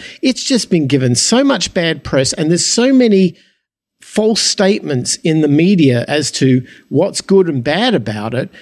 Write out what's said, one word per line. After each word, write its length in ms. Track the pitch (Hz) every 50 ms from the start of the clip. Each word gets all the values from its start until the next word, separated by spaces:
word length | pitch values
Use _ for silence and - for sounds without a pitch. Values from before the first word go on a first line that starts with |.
| - - - -
It's 220 | - 269 247 - -
just 260 | - 277 220 - -
been 180 | 196 170 147 127
given 280 | 143 135 127 123 123
so 280 | 113 - - 226 247 285
much 300 | 277 269 196 - - -
bad 300 | 196 170 165 160 143 -
press, 280 | - - 185 143 - -
and 160 | - 160 156
there's 160 | 175 170 -
so 280 | - - - 240 269 269
many 420 | 254 254 226 202 190 190 170 - - _ _ _ _ _ _ _ _ _ _ _ _
false 400 | - - - 214 214 214 226 -
statements 760 | - - - - 196 190 214 214 - 151 143 127 - - - - -
in 180 | 165 156 160
the 60 | 156 143
media 580 | 143 151 165 190 208 175 151 135 123 120 117 -
as 240 | 143 156 143 -
to 340 | - - 139 131 127 131 131 - - - _ _
what's 320 | - 139 180 196 - -
good 280 | - - 190 190 185 165
and 140 | 151 127 117
bad 300 | 147 151 180 240 254 214
about 400 | - 110 113 107 104 104 113 113
it. 160 | 120 - - - -